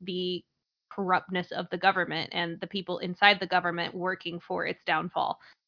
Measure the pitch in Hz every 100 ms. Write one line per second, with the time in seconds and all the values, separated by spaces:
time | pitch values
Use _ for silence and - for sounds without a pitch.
0 | 180 180 180 180 - _ _ _ _ -
1 | 185 180 - 180 175 - 180 180 190 190
2 | 170 156 - 180 170 170 180 202 180 180
3 | 180 180 202 196 185 180 175 170 165 185
4 | 180 185 175 170 - 180 170 185 - 160
5 | 175 160 - - - -